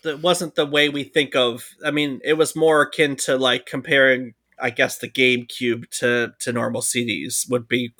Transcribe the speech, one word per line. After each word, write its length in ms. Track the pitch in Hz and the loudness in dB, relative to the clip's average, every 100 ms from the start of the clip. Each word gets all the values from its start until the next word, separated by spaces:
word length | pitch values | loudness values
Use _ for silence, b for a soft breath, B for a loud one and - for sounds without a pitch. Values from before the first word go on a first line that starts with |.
the, 140 | 160 143 | -8 -2
wasn't 380 | 175 175 165 - | 0 0 -2 -2
the 100 | 147 | 0
way 240 | 147 147 | 2 2
we 140 | 143 | 0
think 320 | 135 160 135 139 | -2 -2 0 0
of, 300 | 123 120 - - 151 | 0 -2 -12 -8 -4
I 60 | |
mean, 280 | 147 147 127 | -2 -2 -4
it 100 | - | 0
was 220 | 156 151 160 | 0 0 2
more 260 | 160 156 | 4 4
akin 340 | 143 - 147 135 | 2 0 0 0
to, 200 | - 131 | -2 0
like, 300 | 131 120 - | 2 0 -2
comparing, 680 | 139 120 139 131 127 123 - _ - | -10 2 4 6 4 -2 -14 _ -8
I 120 | 127 | -6
guess, 260 | 117 127 - | 0 -2 -2
the 100 | 113 | -8
GameCube 800 | - 127 123 120 - 123 117 120 - | 2 2 2 -2 -4 -2 -2 -6 -4
to, 340 | 123 120 117 - | 0 0 -2 -6
to 120 | - | -6
normal 300 | 120 117 117 | -4 -4 -4
C 240 | - 123 117 | -4 -2 -2
Ds 400 | 90 73 - - | -4 -6 -6 -4
would 200 | 123 113 | -4 -2
be 260 | 127 120 | -4 -4